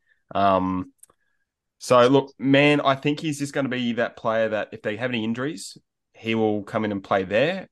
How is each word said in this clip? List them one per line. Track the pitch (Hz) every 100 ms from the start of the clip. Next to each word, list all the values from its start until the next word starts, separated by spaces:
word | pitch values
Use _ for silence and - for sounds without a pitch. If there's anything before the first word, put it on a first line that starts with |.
| _ _ -
Um, | 95 98 95 92 92 92 _ _ _ _ _ _ _ _ _
so, | - 123 123
look, | 139 135 -
man, | 131 139 147 147
I | 139 135
think | 147 147
he's | 165 143
just | 139
gonna | 143 135
be | 127 120
that | 117 113 -
player | 117 113 110
that | 104 -
if | 113
they | 110 107
have | 127
any | 120
injuries, | 110 117 139 185 - - _ _ _
he | _ 113
will | 113 110 107
come | 101 113
in | 107
and | 101
play | - 101
there. | 92 104 151 190 -